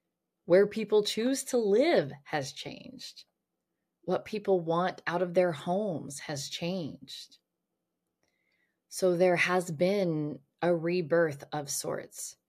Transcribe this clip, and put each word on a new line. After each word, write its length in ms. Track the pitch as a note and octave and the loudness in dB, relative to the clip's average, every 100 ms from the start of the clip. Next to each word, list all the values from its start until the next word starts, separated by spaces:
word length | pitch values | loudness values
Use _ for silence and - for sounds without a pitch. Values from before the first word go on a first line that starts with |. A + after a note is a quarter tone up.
| _ _ _ _ - | _ _ _ _ 4
Where 220 | F#3 G3+ | 6 6
people 360 | A3 G#3 G#3+ | 0 2 2
choose 400 | G#3 G#3+ B3 C4+ - | 2 0 0 -2 -2
to 120 | B3 | 0
live 540 | G#3 G#3+ E4 A#3 C#3 C#3 | 2 4 4 2 0 -8
has 280 | - D3+ C3 | -6 -6 -6
changed. 720 | - - - - - - - - _ _ _ _ _ _ _ | -10 -14 -16 -18 -16 -18 -18 -20 _ _ _ _ _ _ _
What 220 | E3+ F#3+ - | -4 -4 -2
people 340 | G#3+ G#3 F#3 | -4 0 0
want 420 | E3 E3 F#3 - - | 2 0 0 -4 -4
out 160 | F3 | -2
of 120 | F3+ | 2
their 180 | F3+ F3+ | 2 2
homes 680 | D3 F3 F#3 G#3+ D3 C#3 - | 0 -2 -2 -2 -4 -8 -12
has 300 | - C#3 - | -10 -8 -8
changed. 880 | - E3+ F#3 C3+ - C3+ - - _ _ _ _ _ _ _ _ _ _ _ _ _ _ _ _ | -8 -6 -6 -8 -12 -16 -18 -18 _ _ _ _ _ _ _ _ _ _ _ _ _ _ _ _
So 280 | - F#3 F3 | 0 2 4
there 180 | F#3 E3 | 4 4
has 340 | F3 F#3 F3 | 2 2 0
been 680 | D3 F3 G3+ F3 D3+ D3 - _ _ | 0 2 2 0 0 -4 -6 _ _
a 140 | E3+ E3+ | 0 2
rebirth 680 | E3 F3+ D3+ E3+ D#3+ C#3 - | 0 -2 2 2 2 -2 -8
of 180 | D3+ C#3+ | -8 -6
sorts. 640 | - D#3 - - - - - | -6 -4 -6 -8 -14 -14 -16